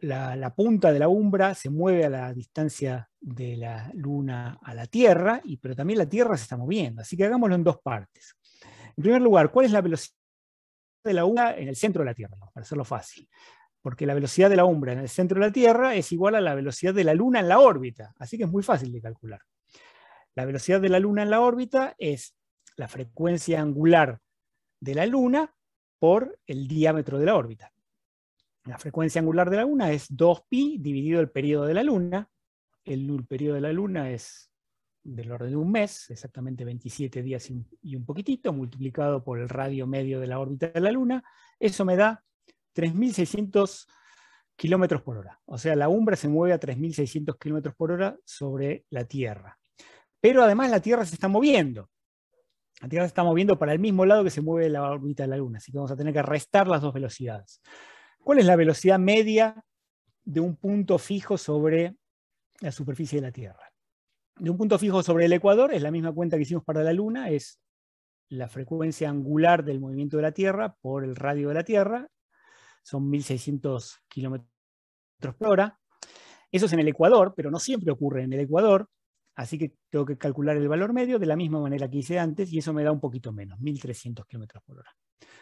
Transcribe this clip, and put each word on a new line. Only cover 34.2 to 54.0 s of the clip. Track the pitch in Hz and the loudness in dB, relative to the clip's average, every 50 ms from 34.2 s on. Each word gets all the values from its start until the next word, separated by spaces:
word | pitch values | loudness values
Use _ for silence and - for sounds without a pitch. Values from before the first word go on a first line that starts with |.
| - - - - _ _ _ _ _ _ _ _ _ _ _ _ | -12 -16 -20 -20 _ _ _ _ _ _ _ _ _ _ _ _
del | - 147 127 113 113 117 | -18 -16 -14 -12 -12 -12
orden | 120 120 120 123 | -10 -10 -8 -6
de | 139 | -4
un | 151 156 180 | -4 -2 0
mes, | 214 226 208 202 - - - - | 0 0 -2 -2 -6 -14 -18 -18
exactamente | 120 - - 123 - 131 127 131 127 123 123 | -20 -18 -18 -18 -14 -12 -12 -10 -10 -10 -10
veintisiete | 120 123 120 - 120 - - 139 127 - 131 | -10 -12 -12 -12 -14 -10 -8 -8 -8 -8 -8
días | 127 131 131 120 - - | -8 -8 -8 -10 -10 -12
y | 127 | -14
un, | 120 113 _ - _ | -14 -14 _ -20 _
y | - 160 135 | -16 -14 -12
un | 127 120 | -12 -10
poquitito, | 120 147 175 202 - 262 240 - - | -10 -10 -8 -6 -6 -6 -4 -4 -6
multiplicado | 143 135 127 123 127 131 135 131 117 160 147 147 143 135 123 | -6 -6 -8 -10 -10 -10 -10 -8 -4 -2 -2 -2 -2 -4 -4
por | 135 123 117 | -8 -8 -8
el | 123 120 | -8 -8
radio | 127 135 135 139 139 135 131 | -6 -6 -6 -6 -6 -6 -6
medio | 131 135 135 135 131 135 131 | -4 -4 -4 -4 -4 -6 -6
de | 131 127 | -6 -6
la | 127 135 | -6 -6
órbita | 135 135 139 131 165 165 | -6 -6 -6 -6 -6 -4
de | 165 170 | -2 0
la | 180 202 | 0 0
luna. | 240 262 254 240 254 254 - - _ _ _ _ _ - | 0 0 -2 -2 -2 -4 -8 -12 _ _ _ _ _ -2
Eso | - 208 190 - 196 | -2 -2 0 0 0
me | 185 180 | 0 4
da | 185 208 220 226 - _ _ _ _ _ _ _ _ _ _ | 4 4 2 2 -2 _ _ _ _ _ _ _ _ _ _
tres | - - 165 165 165 | -6 -4 -2 -2 0
mil | 190 240 254 | 0 -2 -2
seiscientos | 196 - 175 - - 208 208 196 196 202 202 190 - - - _ _ _ _ _ _ _ _ _ _ _ _ _ _ | 0 -2 -2 -2 -2 -6 -4 0 2 2 2 2 -2 -12 -20 _ _ _ _ _ _ _ _ _ _ _ _ _ _
kilómetros | - - 165 185 185 185 170 160 131 | -6 0 0 2 2 2 2 0 -2
por | - 135 117 | -4 -8 -12
hora. | 104 95 95 - _ _ | -12 -14 -16 -20 _ _
O | - 135 117 | -14 -12 -6
sea, | - 160 156 | -2 0 0
la | 147 143 151 | 2 2 2
umbra | 185 220 226 220 196 | 2 2 2 0 0
se | - - 147 | -2 -2 0
mueve | 147 160 170 180 175 | 0 2 2 2 0
a | 160 | 0
tres | - 139 123 127 | -2 -6 -6 -6
mil | 156 165 151 | -6 -6 -4
seiscientos | - 143 123 - 156 147 151 - | -4 -4 -4 -4 -8 -8 -8 -10
kilómetros | _ - 156 151 156 143 147 - | _ -8 -6 -6 -6 -6 -8 -6
por | - 165 160 | -4 -4 -4
hora | 175 175 190 202 269 - _ | -2 -2 -2 -4 -6 -10 _
sobre | - - - 143 139 135 135 139 143 156 - _ - | -20 -14 -10 -10 -8 -6 -4 -4 -4 -6 -8 _ -12
la | 143 123 120 | -10 -10 -10
Tierra. | - - 139 127 113 104 95 95 95 - _ _ _ _ _ - - _ _ _ _ _ - | -8 -6 -6 -6 -6 -8 -12 -16 -20 -20 _ _ _ _ _ -20 -20 _ _ _ _ _ 4
Pero | - 226 262 262 - | 4 6 8 8 8
además | 320 202 226 269 254 | 6 6 4 2 2
la | 226 190 | 2 2
Tierra | - 214 240 240 214 | 2 2 0 0 0
se | 165 165 | -2 -6
está | - - | -4 -2
moviendo. | 196 196 214 269 302 277 202 156 135 120 107 95 _ _ _ _ _ _ _ _ _ _ _ _ _ _ _ _ _ _ - | 0 2 4 4 4 4 4 2 0 -4 -8 -14 _ _ _ _ _ _ _ _ _ _ _ _ _ _ _ _ _ _ -16
La | - 127 | -10 -4
Tierra | 151 170 180 | -2 -2 -2
se | 170 | 0
está | - 185 175 | 0 0 2
moviendo | 170 160 170 196 202 185 - | 2 4 4 4 4 4 2
para | 156 147 | 2 0
el | 151 165 | 0 0
mismo | 202 220 190 185 | 0 2 2 4